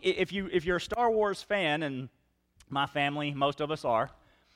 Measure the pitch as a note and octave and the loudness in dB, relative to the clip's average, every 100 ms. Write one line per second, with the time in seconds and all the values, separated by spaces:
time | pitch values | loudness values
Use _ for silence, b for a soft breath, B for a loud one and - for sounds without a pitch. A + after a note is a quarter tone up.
0 | - - F#3 G3 G3 F#3 D#3+ F3 - A3 | 0 2 0 -2 -2 0 0 -2 -2 0
1 | A#3+ A3 G#3 F#3+ - G3+ D#3+ D3+ D3+ C3 | 2 2 0 -2 -2 0 2 0 -2 -6
2 | C3 _ _ _ _ _ - C#3 C#3 D3 | -10 _ _ _ _ _ -6 -4 -2 0
3 | C#3+ D3 D3 C#3+ C#3+ C#3+ D3 D#3 C3+ A2+ | 0 0 -4 2 2 2 -4 -2 0 2
4 | C3+ - b b b | 0 -6 b b b